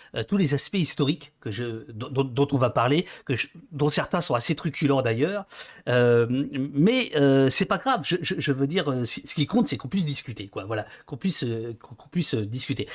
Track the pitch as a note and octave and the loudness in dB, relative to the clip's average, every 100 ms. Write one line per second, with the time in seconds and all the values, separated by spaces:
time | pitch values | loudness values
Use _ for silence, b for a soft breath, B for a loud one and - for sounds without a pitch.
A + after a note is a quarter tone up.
0 | B A#2+ G#2+ G3 D#3 C#3 - G3 D#3 - | B -8 -2 0 2 0 -2 -2 -2 0
1 | C#3 E3+ - _ A#2+ G#2 A#2+ A2+ A2 G#2+ | 0 -2 -8 _ -10 -8 -6 -8 -12 -12
2 | C3+ C3 C3+ A#2+ C#3 C3+ B2 B2 A#2+ D3+ | -4 -2 -2 0 0 2 2 2 2 2
3 | - B B B2+ - E3 - C#3+ D3 D#3 | -2 B B -4 -4 -12 -12 -2 0 2
4 | C#3 F3+ - A#2+ - D3+ E3 - D3 C3+ | 0 -2 0 0 0 -2 -4 0 2 2
5 | A#2+ A2+ D#3+ G3+ F#3+ B B B - B2 | 2 2 0 -2 -8 B B B 0 4
6 | B2 A#2 A#2 B2+ D3 C#3+ C#3+ C#3 F#3 B3+ | 6 6 4 0 -2 -4 -2 4 4 4
7 | A3+ D3+ C#3 C3+ C3+ - F#3+ F#3+ C4+ A#3+ | 2 4 6 6 6 4 0 0 0 0
8 | C3+ F3 - F#3 D3 C3+ C#3 F#3 D3+ B2+ | 0 -2 -2 -2 -2 0 0 0 0 -2
9 | A#2+ - - - C#3+ A#3+ - - A#2+ G3 | -2 -6 -6 -4 0 2 0 -2 -4 -2
10 | D3+ C#3 - G#2+ G2+ A2 G2 A2 G#2 B | -2 -4 -8 -10 -10 -8 -6 -6 -6 B
11 | B C#3 F#3+ - B2 A2+ A#2 A2+ - - | B -6 -4 -2 -4 -4 -6 -12 -16 -20
12 | - F3 - A#2 G2+ B2+ - - - | -8 -4 -2 -2 -2 -4 -4 -4 -6